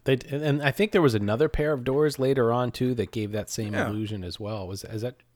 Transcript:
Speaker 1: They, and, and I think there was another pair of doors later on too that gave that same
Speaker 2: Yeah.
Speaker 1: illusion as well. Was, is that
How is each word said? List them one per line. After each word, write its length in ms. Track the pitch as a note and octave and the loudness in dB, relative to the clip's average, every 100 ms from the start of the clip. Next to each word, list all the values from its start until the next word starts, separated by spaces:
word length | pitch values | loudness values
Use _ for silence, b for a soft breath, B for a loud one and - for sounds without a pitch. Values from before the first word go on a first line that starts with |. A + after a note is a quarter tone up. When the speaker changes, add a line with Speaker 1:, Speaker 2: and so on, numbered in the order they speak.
Speaker 1:
They, 100 | - C3 - | 0 0 0
and, 140 | C#3 | -4
and 180 | D3+ C#3+ | 0 0
I 80 | C#3+ | 0
think 200 | - G#3+ | 0 2
there 100 | G3 | 4
was 140 | D3+ A2 | 4 4
another 340 | G2+ A2 D#3 | 2 2 2
pair 220 | - D3+ | 2 0
of 100 | C#3+ | 0
doors 360 | B2 C3+ D3+ C3+ | 0 2 2 2
later 320 | C3 C3+ A#2 | 2 4 4
on 200 | A#2+ B2 | 2 0
too 220 | - B2+ B2 | 0 0 0
that 160 | F#2+ | -2
gave 200 | A#2 G#2 | -2 -4
that 180 | G#2+ - | -4 -6
same 240 | - G#2+ | -6 -4
Speaker 2:
Yeah. 140 | - A#2 | -2 -2
Speaker 1:
illusion 340 | G#2+ G#2+ G#2+ | -2 -4 -6
as 160 | F2+ - | -8 -8
well. 280 | G#2 G#2+ F#2 | -8 -8 -8
Was, 160 | F#2+ | -10
is 180 | - A2 | -8 -8
that 140 | A#2+ B2+ _ | -8 -10 _